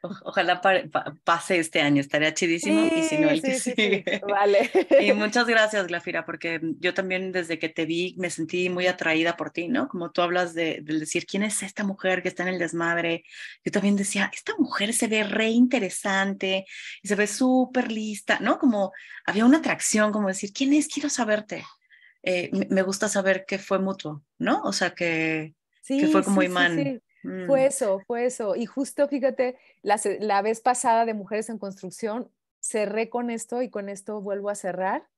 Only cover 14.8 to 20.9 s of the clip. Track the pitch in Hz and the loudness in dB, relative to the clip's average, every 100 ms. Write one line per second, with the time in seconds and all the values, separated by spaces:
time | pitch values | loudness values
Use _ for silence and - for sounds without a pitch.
14.8 | 208 233 220 214 208 214 220 233 247 247 | -2 0 0 0 0 0 2 4 4 4
15.8 | 185 - 208 196 196 196 190 190 190 - | -2 -4 -2 0 0 -2 -2 -2 -4 -16
16.8 | - - 196 202 208 - 254 254 247 254 | -16 -14 -2 0 0 2 4 4 2 0
17.8 | 240 220 214 208 - 214 208 320 285 208 | -2 -4 -6 -8 -2 0 2 2 2 2
18.8 | 190 - - - - 185 240 320 269 165 | -2 -6 -20 -8 -2 4 6 6 2 -2
19.8 | - 214 214 214 202 190 202 - 269 302 | 0 2 2 2 -2 -2 -8 -2 2 4
20.8 | 294 | 2